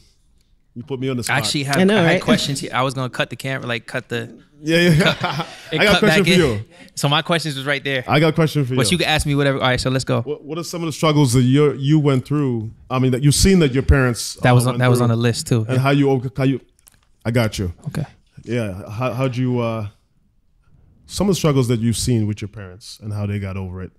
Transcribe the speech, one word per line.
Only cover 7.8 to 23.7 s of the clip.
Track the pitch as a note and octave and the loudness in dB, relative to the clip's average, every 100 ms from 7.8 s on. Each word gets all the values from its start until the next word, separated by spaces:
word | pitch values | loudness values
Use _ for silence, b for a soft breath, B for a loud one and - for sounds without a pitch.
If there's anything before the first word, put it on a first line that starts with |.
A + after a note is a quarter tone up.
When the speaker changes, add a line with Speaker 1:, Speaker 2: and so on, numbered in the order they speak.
Speaker 2:
there. | C3+ C3 - | -2 -4 0
Speaker 1:
I | C3+ | 2
got | D#3+ | 2
a | |
question | D#3 D#3+ D3 | 2 0 0
for | B2+ B2+ | -2 0
Speaker 2:
But | A2+ | 0
Speaker 1:
you. | E3+ | 0
Speaker 2:
you | |
can | E3 | 0
ask | D3+ D3+ | 0 0
me | |
whatever. | C#3+ C#3 C3 | 0 0 2
All | B2+ | 0
right, | B2 | 0
so | C3+ | 0
let's | C3 - | -2 -2
go. | B2 | -4
Speaker 1:
What, | A#2+ D3 | -4 -8
what | C#3+ D#3+ | -10 -12
are | |
some | D#3+ E3+ | -10 -6
of | E3 | -6
the | |
struggles | - D#3 D3 C#3 | 0 2 4 4
that | B2+ | 4
you, | B2 C#3 D3 | 4 4 2
you | C3+ C3+ D#3 | 0 0 2
went | C#3+ C3 - | 2 0 0
through? | D3 C#3 A#2 G#2+ - - | -2 -2 -4 -8 -12 -6
I | B2+ | -2
mean, | C3 | 0
that | B2 | 2
you've | C#3+ C3+ | 2 4
seen | G3 F#3+ | 4 4
that | D3 | 4
your | C3 | 2
parents, | - C#3+ B2+ A#2 - - | 2 4 2 -2 -8 -2
Speaker 2:
That | C3 | 4
Speaker 1:
uh, | B2 | 4
Speaker 2:
was | B2 | 2
on, | |
Speaker 1:
went | B2 | 2
Speaker 2:
that | B2+ | 2
was | A#2+ | 4
Speaker 1:
through, | A#2+ | 2
Speaker 2:
on | |
the | A#2 | 2
list, | A#2+ A2+ - | 0 -2 -2
too. | A#2+ A2 | -2 0
Speaker 1:
and | B2+ | 0
Speaker 2:
Yeah. | |
Speaker 1:
how | C3+ | 2
you | C#3 C#3 | 2 2
over-, | C3 B2+ - | 0 -2 -2
how | |
you, | C3+ B2+ - _ _ _ _ _ A2 | -2 -2 -8 _ _ _ _ _ -2
I | |
got | A#2+ A2 - | 0 0 -2
you. | F2+ - D3 | -8 -8 -10
Speaker 2:
Okay. | D#3 D3 - _ - | -8 -8 -12 _ -18
Speaker 1:
Yeah. | - A#2+ G#2+ F#2 - | -8 -6 -6 -10 -12
How, | G#2+ B2+ | -6 -4
how'd | A2+ C3+ A#2+ | -2 -2 -2
you, | B2+ B2 | -2 0
uh, | A#2 A2+ G2+ - _ _ _ _ _ _ _ _ _ _ - | -2 -4 -8 -12 _ _ _ _ _ _ _ _ _ _ -10
some | - G3+ | -2 0
of | E3+ | 2
the | |
struggles | D#3 C3+ A#2+ | 2 2 2
that | A#2+ | 0
you've | A#2 A2 | 0 -2
seen | - A#2 G#2+ | 0 0 0
with | G#2 | -4
your | G2+ | -10
parents | A2 F#2+ F#2 - - | -14 -18 -18 -20 -16
and | G#2+ | -10
how | G#2 G2+ | -6 -4
they | G2+ | -4
got | G2 F#2+ | -6 -8
over | F#2 | -8